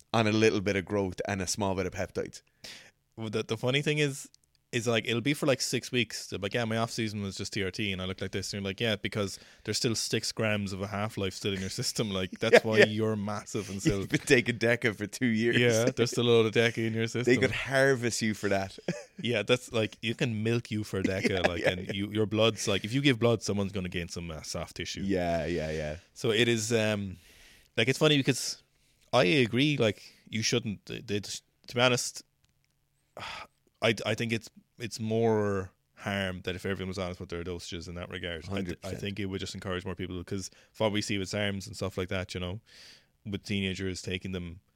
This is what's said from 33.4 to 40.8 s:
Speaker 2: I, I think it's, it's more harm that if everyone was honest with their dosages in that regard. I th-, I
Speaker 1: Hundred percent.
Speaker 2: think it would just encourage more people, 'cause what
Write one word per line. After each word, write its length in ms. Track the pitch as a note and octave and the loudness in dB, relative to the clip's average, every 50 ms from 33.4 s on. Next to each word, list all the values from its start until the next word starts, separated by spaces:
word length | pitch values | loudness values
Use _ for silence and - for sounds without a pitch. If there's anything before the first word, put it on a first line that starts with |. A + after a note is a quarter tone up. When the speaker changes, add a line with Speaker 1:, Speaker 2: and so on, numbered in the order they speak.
| - - _ _ _ _ _ _ - | -14 -16 _ _ _ _ _ _ 2
Speaker 2:
I, 120 | A2+ A2+ G2 - | 2 2 2 0
I 80 | G#2 A2 | -2 -2
think 180 | - A#2 A#2 A2+ | -2 -2 -2 -2
it's, 160 | A2+ - - - - - _ _ - | -4 -4 -8 -18 -20 -20 _ _ -12
it's 220 | A#2+ A2 - - | -10 -10 -8 -6
more 720 | A2 A2 A2 A2+ A#2 A2+ A2 G#2+ G#2 G#2 G2+ G2 F#2+ F#2 - _ _ _ _ | -4 -2 0 2 4 4 4 4 2 2 0 -2 -4 -6 -10 _ _ _ _
harm 440 | - - G#2+ G2+ G2 G2 F#2 F#2 F2+ F2 | -10 -6 -2 -2 0 -2 -2 -4 -6 -6
that 100 | F#2+ F2+ | -6 -6
if 100 | F2 - | -4 -4
everyone 220 | F#2+ G2 F#2 F#2+ F#2 | -4 -4 -4 -4 -6
was 100 | F#2 G2 | -4 -4
honest 220 | F#2+ F2 F2+ - | -6 -6 -6 -8
with 80 | F#2 F2 | -10 -8
their 160 | - E2+ E2+ | -8 -8 -6
dosages 440 | F2+ F2+ E2+ - - - F2 E2 F2 | -6 -8 -8 -8 -10 -10 -10 -10 -10
in 60 | F2 | -10
that 160 | F2 F2+ G#2 | -10 -10 -10
regard. 280 | G2 F#2 F2+ F2 F2 D#2+ | -10 -8 -8 -8 -8 -8
I 0 | |
th-, 100 | D#2 F#2+ | -8 -6
I 60 | G2 | -6
Speaker 1:
Hundred 280 | G2 G2 F2 D#2+ - - | -4 -4 -6 -8 -8 -10
percent. 180 | F#2+ F#2 - | -10 -8 -8
Speaker 2:
think 200 | - G2+ G2 G2+ | -6 -6 -6 -4
it 60 | G2+ | -4
would 140 | F#2+ F#2+ F#2+ | -4 -4 -4
just 140 | F#2+ - - | -6 -8 -8
encourage 300 | F#2+ - G2+ F#2 F2+ F2+ | -8 -6 -6 -6 -4 -6
more 100 | F#2+ F#2 | -6 -8
people, 280 | - F#2+ F2+ F#2 F2+ E2+ | -6 -6 -6 -6 -8 -8
'cause 260 | - G2+ G2 F2+ - - - - _ _ | -6 -8 -8 -8 -10 -14 -18 -20 _ _
what 140 | - | -2